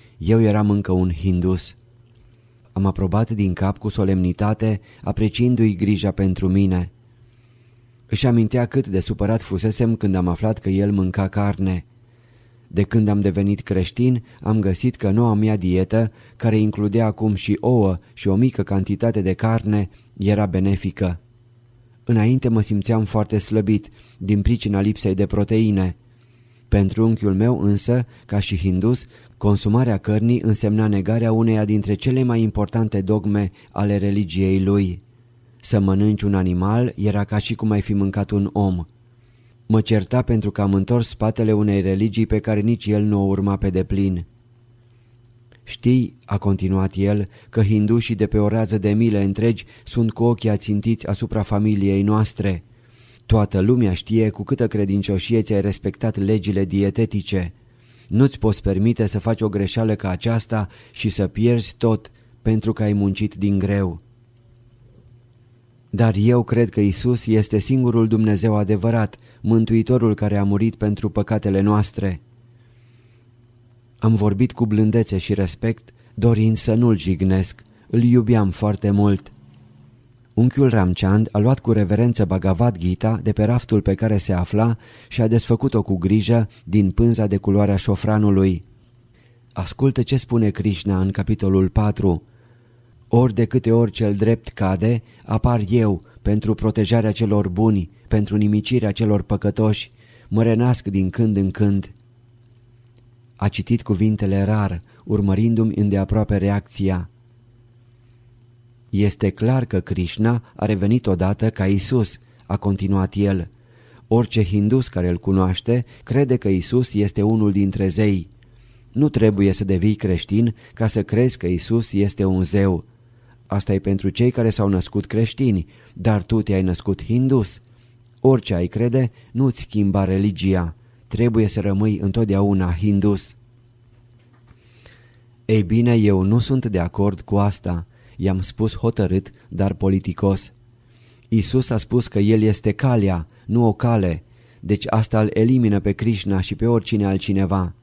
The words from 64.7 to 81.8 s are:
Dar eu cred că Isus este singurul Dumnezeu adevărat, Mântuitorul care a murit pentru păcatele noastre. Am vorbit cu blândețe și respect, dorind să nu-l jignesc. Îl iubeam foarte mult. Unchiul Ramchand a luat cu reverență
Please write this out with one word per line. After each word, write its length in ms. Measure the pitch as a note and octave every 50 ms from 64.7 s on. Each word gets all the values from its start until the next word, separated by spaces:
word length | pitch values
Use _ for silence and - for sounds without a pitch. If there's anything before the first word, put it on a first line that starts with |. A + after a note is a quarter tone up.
| _ _ _ - _ - - _ - - _ _ _ _ _ _ _ _ _ _ _ _ _ _ -
Dar 220 | F#2+ A#2 A2+ G#2 G2
eu 240 | G#2 A#2 B2 A#2+ A2+
cred 260 | - A#2 A2+ A#2 G2+
că 120 | - -
Isus 460 | G#2 G2+ F#2 - - B2 B2 A#2 -
este 320 | A2 A2 A2 G#2 - - G#2+
singurul 500 | G2+ - C3+ C3 B2+ A#2+ A2+ A2+ A2+ A2
Dumnezeu 480 | A2+ A2 A2 G#2+ G#2 F#2 F2 A2+ G#2+
adevărat, 600 | G#2 G#2 F#2+ A2 G2+ F2+ A#2 A2+ A#2 A2 G2+ - - - - - - -
Mântuitorul 720 | G#2 A2+ A2+ A2+ G#2+ A#2 A2+ A2 - B2+ B2+ A2+ A2 G#2
care 220 | - G#2+ G#2 G2+
a 80 | G2+ G2+
murit 300 | G2+ G2+ G2+ A2 A2+ A2
pentru 340 | - G#2+ G#2 G#2 G2 - G#2
păcatele 520 | - - G2 - A2 G#2 - G#2 F#2+ G2
noastre. 600 | G2 G#2 G#2 G#2+ G#2 - - - G#2+ G2 F2+ D#2+ - _ _ _ _ _ _ _ _ _ _ _ _ _ _ _ _ _ _ _ _ _ _ _ _ _ _ _ _ _ _ _ _ _ _ _
Am 160 | - A2 A2+
vorbit 380 | G#2 G#2 G#2 G2+ G2 B2 B2+ -
cu 140 | - A#2+
blândețe 520 | G#2+ G#2+ G#2 A2 G#2+ G#2+ A#2 A2 - G2+ F#2+
și 160 | - - G#2
respect, 560 | G2 G2 F2 - - - A2+ A2+ - - - - _ _ _ _
dorind 420 | - G#2 A#2 A#2 G#2 A2 A2 A2
să 180 | G#2 - - A2
nu-l 240 | A2+ A#2+ A#2+ A2 F#2
jignesc. 640 | D2+ F2+ F#2 E2 F#2+ F#2+ F#2+ F#2+ F#2 - - - - _ _ _ _ -
Îl 140 | - A#2 A#2+
iubeam 480 | A#2+ A#2+ B2 A2+ G#2+ A#2+ A2 G#2 G2
foarte 400 | F#2 - - G#2+ G#2 G2 - G#2
mult. 420 | G2+ G2+ G2+ G#2 G2+ F#2+ - - - - - - - - - - - - - - - _ _ _ _ _ _ _ _
Unchiul 340 | - A#2 B2 - C#3 C#3 C3
Ramchand 600 | A2 G#2+ F#2+ F2+ F2+ - - F#2+ G2 G#2+ A2 - -
a 60 | G#2
luat 220 | G#2 B2 C3+ -
cu 120 | - - A2+
reverență 520 | G#2+